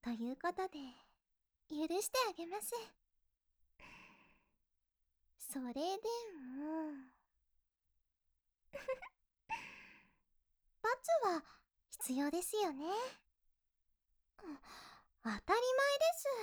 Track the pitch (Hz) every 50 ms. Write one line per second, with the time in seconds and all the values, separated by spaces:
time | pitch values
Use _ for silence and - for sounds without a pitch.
0 | - 240 240 220 233 240 262 - - 349 349 - 381 370 - 302 277 254 247 -
1 | - _ _ _ _ _ _ _ _ _ _ _ _ _ 311 294 320 320 339 370
2 | 415 - - 508 508 440 339 330 339 339 359 427 415 - - 466 - - - _
3 | _ _ _ _ _ _ _ _ _ _ _ _ _ _ _ _ - - - -
4 | - - - - - _ _ _ _ _ _ _ _ _ _ _ _ _ _ _
5 | _ _ _ _ _ _ _ _ - - - 277 254 247 240 269 302 359 392 381
6 | - 427 466 466 480 440 381 311 262 254 254 269 294 302 311 320 311 302 294 269
7 | 262 254 _ _ _ _ _ _ _ _ _ _ _ _ _ _ _ _ _ _
8 | _ _ _ _ _ _ _ _ _ _ _ _ _ _ - 554 - - 523 -
9 | 740 1017 _ _ _ _ _ _ _ _ 880 932 - - - - - - - -
10 | _ _ _ _ _ _ _ _ _ _ _ _ _ _ _ _ - 440 494 539
11 | - 640 679 622 494 392 349 311 - - - - _ _ _ _ _ _ - -
12 | - - 254 262 285 294 294 349 359 - - 427 415 349 285 262 294 330 381 440
13 | 494 523 - - _ _ _ _ _ _ _ _ _ _ _ _ _ _ _ _
14 | _ _ _ _ _ _ _ - - 349 294 277 - - - - - - - -
15 | _ _ _ _ _ 226 214 202 - - 370 466 494 508 508 523 554 571 571 587
16 | 622 659 698 679 - 554 539 466